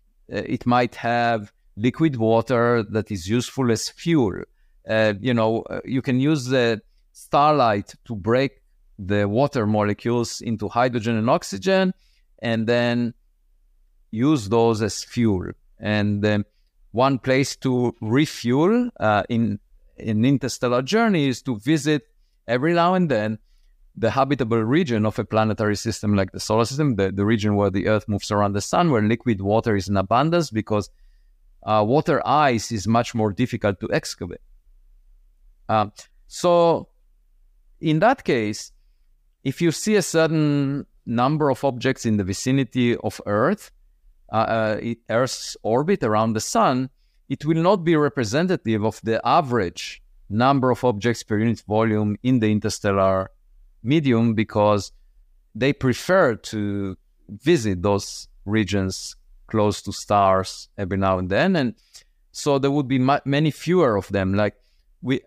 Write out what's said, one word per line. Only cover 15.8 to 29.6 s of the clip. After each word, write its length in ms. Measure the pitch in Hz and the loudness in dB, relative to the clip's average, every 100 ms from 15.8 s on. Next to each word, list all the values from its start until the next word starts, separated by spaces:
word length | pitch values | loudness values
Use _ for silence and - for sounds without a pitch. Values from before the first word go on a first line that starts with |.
| 104 104 104 104 | -2 0 0 0
um, 220 | 104 104 101 _ _ _ _ | 0 0 -2 _ _ _ _
one 260 | 107 131 135 | 0 0 0
place 380 | 135 131 139 - | 0 0 0 -4
to 380 | 135 123 120 - | -2 0 -2 -4
refuel, 920 | 110 127 156 - 117 131 175 233 247 - | 0 0 0 -2 0 2 2 2 -2 -2
uh, 240 | 107 104 - | 0 0 0
in, 320 | - 113 101 - - _ _ | -2 -2 -4 -12 -20 _ _
in 260 | - 107 | -4 0
interstellar 600 | 123 139 127 - 123 123 | 2 2 -2 -4 0 0
journey 460 | 131 214 226 180 139 | 0 0 2 2 0
is 120 | 120 | -2
to 140 | - 110 | -6 -6
visit 460 | 120 160 143 151 - _ _ _ - | 0 0 0 -2 -4 _ _ _ -4
every 260 | 123 156 | -2 0
now 200 | 170 170 | 2 2
and 160 | 185 170 | 2 2
then 300 | 113 107 110 _ _ _ _ _ - | 0 -2 -6 _ _ _ _ _ -4
the 160 | 110 | -2
habitable 500 | 135 135 143 117 113 | 0 0 0 0 0
region 420 | 110 151 170 113 107 | 2 0 2 0 0
of 120 | - | -2
a 80 | 107 | -2
planetary 500 | 107 110 101 107 101 | 0 0 0 0 0
system 400 | 113 104 107 101 | -4 -4 0 0
like 160 | 95 | 0
the 80 | 92 | -6
solar 260 | - 110 113 | -2 0 0
system, 300 | 135 147 104 | 0 -2 0
the, 160 | 98 | 0
the 140 | 98 101 | 0 0
region 300 | 117 104 101 | 2 2 2
where 140 | 101 | 2
the 180 | 98 92 | 0 0
Earth 200 | 107 - | -2 -2
moves 220 | 101 - | -6 -2
around 240 | 104 101 | 0 0
the 80 | 101 | -2
sun, 300 | - 170 175 | -2 0 2
where 100 | 120 | 2
liquid 400 | 107 117 123 95 | 2 0 0 -2
water 340 | 98 107 | 0 0